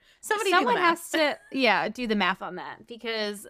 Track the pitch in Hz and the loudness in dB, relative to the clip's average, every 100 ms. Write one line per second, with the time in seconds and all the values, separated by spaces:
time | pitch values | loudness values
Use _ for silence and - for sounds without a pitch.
0 | _ _ - 427 403 359 480 480 349 330 | _ _ -4 -2 2 4 4 2 2 0
1 | - 311 294 - - 269 240 185 180 214 | 0 0 0 0 -6 0 2 2 0 -4
2 | 233 208 180 190 190 175 143 - - 233 | -2 0 0 0 -6 -10 -12 -14 -16 -12
3 | 233 220 208 208 - | -8 -4 -4 -8 -14